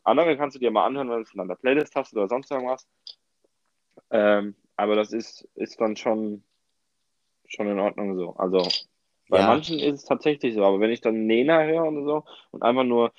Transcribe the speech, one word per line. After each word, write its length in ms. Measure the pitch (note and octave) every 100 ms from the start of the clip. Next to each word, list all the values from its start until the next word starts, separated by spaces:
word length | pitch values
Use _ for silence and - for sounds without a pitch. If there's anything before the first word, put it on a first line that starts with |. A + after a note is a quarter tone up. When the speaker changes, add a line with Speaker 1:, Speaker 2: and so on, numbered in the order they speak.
Speaker 1:
andere 320 | - C3+ E3+ C#3
kannst 200 | C#3+ C3
du 40 |
dir 100 | A#2+
mal 160 | G#2+ G2+
anhören, 220 | C#3 B2
wenn 80 | A#2
du 40 |
es 100 | A2
in 60 | G2
deiner 180 | F#2 F2+
Playlist 400 | C3 C#3+ D3 C#3+
hast 160 | C3
oder 140 | A2+ G2
sonst 220 | B2 C3+
irgendwas. 360 | C#3 B2+ C3 _ _ - - _ _ _ _ _ _ _ _ -
Ähm, 460 | A2 G#2 G2+ G2+ - _ -
aber 200 | G#2 G#2+
das 160 | G#2+
ist, 360 | A2 - - -
ist 260 | - A2 -
dann 160 | A2 G#2
schon, 460 | B2 A2 G#2+ G#2 _ _ _ _ _ _ _ _ _ _ -
schon 200 | - G#2
in 100 | G2+
Ordnung 380 | G2+ - G2+ F#2
so. 180 | E2+ -
Also, 260 | F#2 F#2 F2+ - - _ _ _ -
bei 100 | F#2+
Speaker 2:
Ja. 40 |
Speaker 1:
manchen 380 | G2+ C#3 D#3 D#3
ist 200 | D3 C#3
es 40 |
tatsächlich 500 | - B2+ D3+ C#3+ B2
so, 100 | G#2+
aber 160 | G2 G2
wenn 100 | A2
ich 100 | A#2
dann 260 | A2+ A2 A2
Nena 360 | A#2 C#3+ E3
höre 200 | D#3 D#3+
und 200 | D#3+ D3+
so 200 | C#3+ D3+ - - _
und 100 | -
einfach 220 | A#2 B2+
nur 280 | B2+ A#2+ A#2